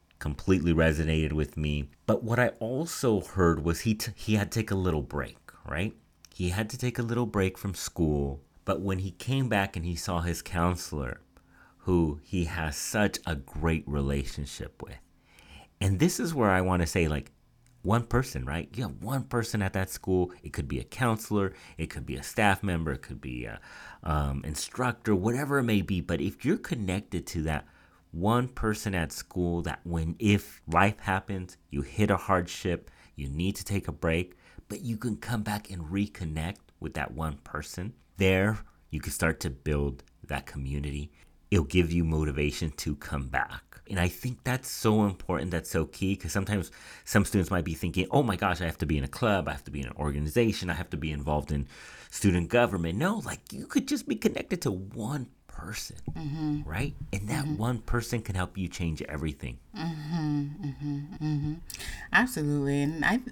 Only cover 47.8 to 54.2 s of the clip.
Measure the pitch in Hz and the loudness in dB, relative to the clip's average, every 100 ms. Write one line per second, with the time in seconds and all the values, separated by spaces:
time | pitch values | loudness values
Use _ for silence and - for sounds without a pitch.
47.8 | 90 92 - 135 123 92 98 87 85 - | -2 0 2 4 2 2 0 0 -2 0
48.8 | 73 76 67 - 117 95 76 71 - 71 | 0 2 0 0 2 2 0 -6 -8 -8
49.8 | 62 - 73 69 76 123 113 104 90 80 | -6 -4 -2 0 0 4 4 2 -2 -2
50.8 | 85 76 78 73 71 73 67 73 69 - | -4 -4 -2 -2 0 0 0 -2 -4 -10
51.8 | - - - - 101 87 82 120 120 95 | -20 -20 -14 2 4 4 4 4 4 2
52.8 | 82 95 175 214 131 - - 208 - 277 | 0 0 0 0 -6 -10 -12 -12 -4 -2
53.8 | - 294 - 214 | 0 -2 -2 -2